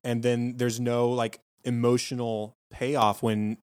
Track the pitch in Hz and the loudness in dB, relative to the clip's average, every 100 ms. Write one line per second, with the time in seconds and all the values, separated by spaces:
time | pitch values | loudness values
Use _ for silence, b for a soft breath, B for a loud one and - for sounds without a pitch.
0 | 123 120 123 120 120 123 123 113 120 120 | -4 0 0 0 -2 -2 -2 0 0 2
1 | 120 123 113 - _ _ 127 120 120 123 | 2 0 -4 -6 _ _ -4 2 2 2
2 | - 123 117 110 107 - _ - 131 143 | 0 -4 -4 -4 -6 -12 _ -6 -2 4
3 | 107 101 113 107 107 110 | 2 4 0 0 -2 -6